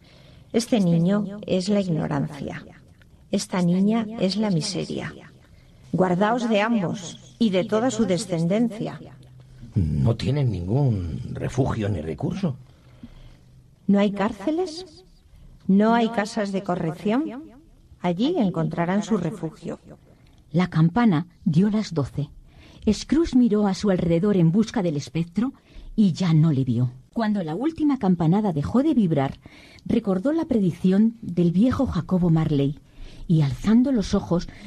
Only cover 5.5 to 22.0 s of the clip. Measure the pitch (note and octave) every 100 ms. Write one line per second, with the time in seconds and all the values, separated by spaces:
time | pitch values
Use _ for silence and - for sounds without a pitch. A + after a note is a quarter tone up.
5.5 | - - - - E3 F#3 F3+ G#3 A#3+ A3+
6.5 | G3+ A3 A3+ E3+ - - - - - A3+
7.5 | F#3 G3 G#3+ B3+ A3 G3+ E3+ F#3 E3 E3+
8.5 | G#3+ A#3+ - D#3 D3 - - - - -
9.5 | - - - D#2 D2 C2+ B2 E2+ D3 B2+
10.5 | F2+ F2+ C3 C#3 G2+ E2+ - - - A#2+
11.5 | B2+ - A2+ G2+ F#2 D#2+ D2+ D3+ F3+ E3+
12.5 | - - - - - - - - - -
13.5 | - - _ - G3 G3+ G3 G#3 - G#3
14.5 | E4 F#4 D#4+ F#4 - - _ _ - -
15.5 | - - G3 A3 A#3 A3+ A#3 G#3 A3+ G3+
16.5 | F#3+ G3 F3 E3 D#3 G#3 B3 D#4+ B3 D#4+
17.5 | B3+ E4 - - - F3+ F3 C#4 F4+ F#3+
18.5 | E3 D#3 E3 E3+ G3+ G3+ G#3+ D#3+ F#3+ D#3+
19.5 | - - - - - _ _ - - _
20.5 | E3 F3+ D#3+ E3 A#3+ A#3 D3 - - -
21.5 | D3 G#3 G#3+ G#3 D#3